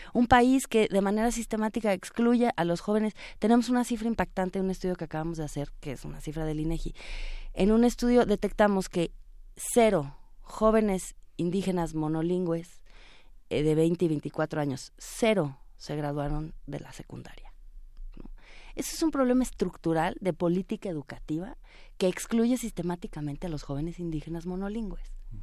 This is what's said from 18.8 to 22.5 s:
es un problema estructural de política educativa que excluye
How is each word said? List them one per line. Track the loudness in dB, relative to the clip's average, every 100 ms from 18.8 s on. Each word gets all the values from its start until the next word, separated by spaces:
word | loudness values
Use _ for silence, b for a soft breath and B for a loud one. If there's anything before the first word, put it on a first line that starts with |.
| -8 -2
es |
un | -2
problema | 2 2 2
estructural | 0 -2 -4 -2 -2 0 0 -2
de | -4
política | 0 0 0 -2 -6 -6
educativa | -8 -8 -12 -6 -6 -6 -12 b b b b
que | 0
excluye | 0 -2 2 2